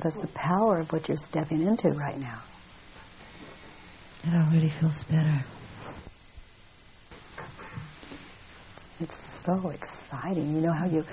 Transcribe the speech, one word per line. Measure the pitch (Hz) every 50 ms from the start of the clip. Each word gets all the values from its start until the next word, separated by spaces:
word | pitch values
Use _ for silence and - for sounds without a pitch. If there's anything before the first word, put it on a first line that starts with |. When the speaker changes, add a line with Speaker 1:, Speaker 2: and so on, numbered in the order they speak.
| -
Speaker 1:
that's | 165 151 -
the | - 156 -
power | - - 156 180 190 220 226 196 165
of | 160 156
what | - 160 -
you're | - 156
stepping | 151 - - - 160 151 - 160 156 165
into | 196 220 - - 165 147
right | 147 143 139 - 139
now. | 135 123 113 113 - - - - - - - - - - - - - - - - - - - - - - - - - - - - - - - - - - - - -
Speaker 2:
It | 165 170
already | 170 160 156 160 160 160 156 151 -
feels | 165 156 147 - -
better. | - 156 160 156 156 151 135 131 - - - - - - - - - - - - - - - - - - - - - - - - - - - - - - - - - - - - - - - 143 147 - 139 135 139 - 160 156 151 - - - - - - - - - - - - - - - - - - - - - -
Speaker 1:
It's | 165 160 - - - - - - -
so | 175 180 190 185 170
exciting. | 139 - - - - - - - - - - 220 196 165 147 147 151
You | 156
know | 160 170 165
how | 151 180
you | 185 160 160 151 -